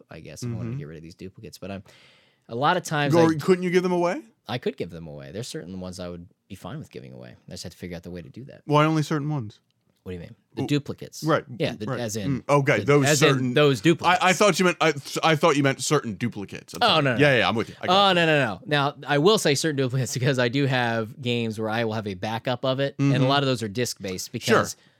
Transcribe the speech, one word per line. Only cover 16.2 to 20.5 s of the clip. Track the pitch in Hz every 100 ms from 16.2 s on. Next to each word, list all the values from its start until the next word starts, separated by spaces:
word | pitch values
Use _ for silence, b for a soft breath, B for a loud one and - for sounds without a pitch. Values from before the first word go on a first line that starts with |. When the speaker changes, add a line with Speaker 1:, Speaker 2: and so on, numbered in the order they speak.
| 117 104 98 95 -
Speaker 2:
I'm | -
Speaker 1:
Oh, | 233
Speaker 2:
sorry. | 165
Speaker 1:
no, | 139
no. | 120
Speaker 2:
Yeah, | 147 123
yeah, | 92
I'm |
with | 113 98
you. | -
I | -
got | 190 196
Speaker 1:
Oh, |
Speaker 2:
you. | 175
Speaker 1:
no, | 165
no, | 147
no. | 123 98 -
Now, | 147 139 135 131
I | 143
will | 170 220
say | 165
certain | 139 160 139
duplicates | 135 131 117
<laughs> | 123
because | 131 127
I |
do | 120